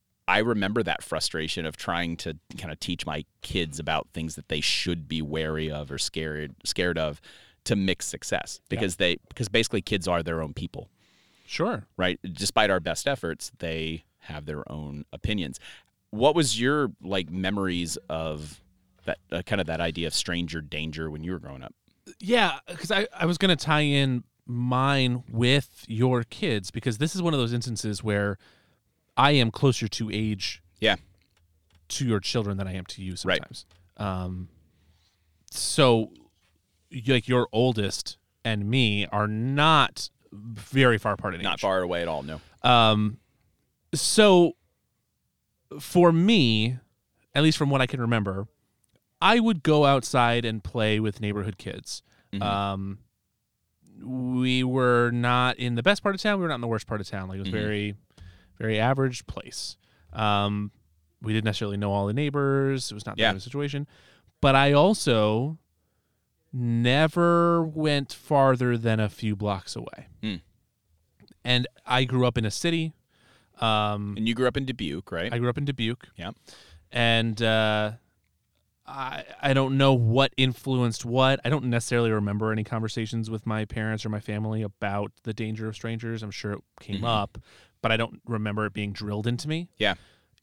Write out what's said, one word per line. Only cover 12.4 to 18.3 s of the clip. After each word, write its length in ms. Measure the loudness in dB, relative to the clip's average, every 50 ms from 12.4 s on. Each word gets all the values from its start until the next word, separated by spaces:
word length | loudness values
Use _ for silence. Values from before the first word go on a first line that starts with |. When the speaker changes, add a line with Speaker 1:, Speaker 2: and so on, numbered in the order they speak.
| -6 -2 2 2 4 4
Speaker 1:
our 100 | 2 0
best 260 | 0 -2 -4 -2 -2
efforts, 460 | -4 -4 -2 -4 -6 -6 -8 -10 -14 -12
they 480 | -10 -8 -6 -6 -4 -6 -6 -6 -8 -12 _ _ _
have 260 | -16 -14 -14 -12 -10
their 240 | -10 -10 -10 -10 -10
own 320 | -12 -12 -10 -10 -12 -12 -14 _
opinions. 480 | -12 -6 -4 -4 -2 -2 -4 -6 -8 -14 -18 -20 -20 -20 _ _ _ _ _ _
What 240 | -2 2 2 4 4
was 220 | 4 2 0 0 0
your, 320 | 0 0 2 0 0 -2 -4 -8
like, 280 | -6 -4 -4 -4 -4 -4
memories 680 | -4 -4 -2 -2 -2 -2 -2 -2 -2 -2 -4 -4 -8 -10 -8
of 540 | -8 -6 -6 -4 -6